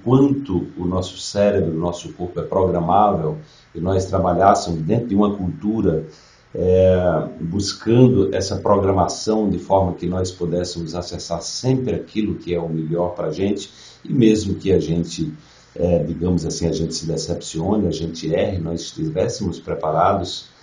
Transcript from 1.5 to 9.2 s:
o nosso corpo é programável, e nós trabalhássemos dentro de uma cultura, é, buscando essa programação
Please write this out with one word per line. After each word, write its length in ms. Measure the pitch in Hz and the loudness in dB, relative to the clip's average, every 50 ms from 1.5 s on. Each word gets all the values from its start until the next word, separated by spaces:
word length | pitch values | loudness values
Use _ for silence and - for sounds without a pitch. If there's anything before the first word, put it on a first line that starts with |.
| 101 98 82 85 80 | 4 2 0 0 -2
o 40 | 80 | -2
nosso 340 | 85 87 87 - - - - | -2 -4 -4 -6 -10 -14 -10
corpo 260 | - 87 87 - 85 | -10 -10 -8 -6 -8
é 60 | 78 | -6
programável, 920 | - - 95 92 90 85 85 82 85 92 101 110 104 90 80 78 76 78 - - - - - _ _ - | -2 0 2 2 2 0 0 0 2 4 4 4 4 2 2 -2 -4 -4 -6 -10 -18 -20 -20 _ _ -10
e 60 | 85 | -6
nós 240 | 82 92 95 92 95 | -2 0 0 0 0
trabalhássemos 760 | - 92 92 90 87 85 85 95 98 104 - - 87 85 78 | 0 -2 0 0 2 2 4 6 6 6 4 2 -2 -4 -4
dentro 280 | 78 80 107 123 120 110 | 0 0 0 0 0 0
de 80 | 98 | 2
uma 180 | 101 104 104 101 | 2 2 2 2
cultura, 720 | 98 92 87 78 76 95 104 110 113 95 90 80 78 78 78 - - - - _ _ _ _ - | -2 -4 -4 -4 -4 -4 -2 -2 0 2 2 0 0 -4 -6 -16 -20 -20 -20 _ _ _ _ -4
é, 760 | 85 87 92 92 92 95 92 92 90 90 87 82 78 - - - - | -2 2 4 6 6 6 6 6 4 4 2 2 0 -2 -4 -8 -8
buscando 920 | 80 85 90 101 101 - - - - 107 117 123 127 127 123 101 95 - - | -8 -4 -4 -2 -4 -4 -6 -6 0 4 6 8 8 8 6 4 2 2 2
essa 220 | - 95 - 101 | -2 -2 -2 -4
programação 960 | 92 - - 101 98 98 95 95 95 87 - - - | -2 2 2 4 4 4 2 4 2 2 0 0 -6